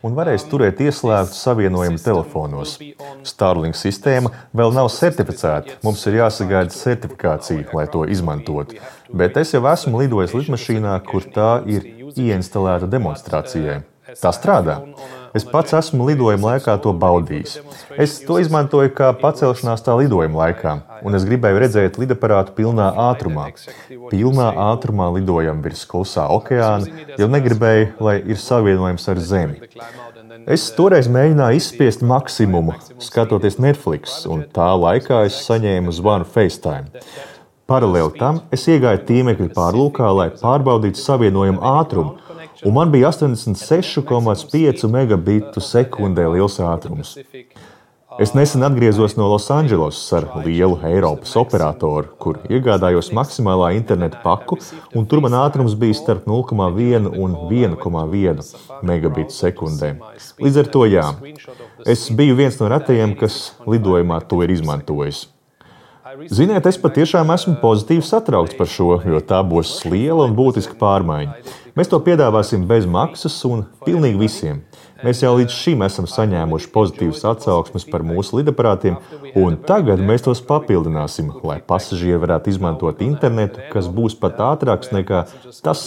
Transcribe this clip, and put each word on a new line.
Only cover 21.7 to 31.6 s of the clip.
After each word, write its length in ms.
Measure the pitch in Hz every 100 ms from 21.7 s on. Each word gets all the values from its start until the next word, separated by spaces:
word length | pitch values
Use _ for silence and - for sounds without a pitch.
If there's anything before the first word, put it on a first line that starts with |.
| 104 95 -
lidaparātu 540 | 127 - 113 101 92 -
pilnā 320 | 110 113 98 87 120
ātrumā. 400 | 123 87 76 73 - - - - 127 123
Pilnā 400 | 95 120 135 120 98 104
ātrumā 400 | 117 - 104 87 90
lidojam 420 | 95 87 80 78
virs 240 | 73 - -
klusā 400 | 90 95 - 76
okeāna, 560 | 98 - 127 110 104 95 160 - 135
jo 80 | 104
negribēju, 640 | 143 127 113 113 110 110 -
lai 160 | 107 101 98
ir 160 | 107
savienojums 680 | - 123 104 95 92 87 -
ar 80 | 92
Zemi. 400 | 85 95 80 71 - - - 123 - - - - -
Es 220 | 156 -
toreiz 360 | - 185 180 120
mēģināju 480 | 123 147 151 127
izspiest 460 | 139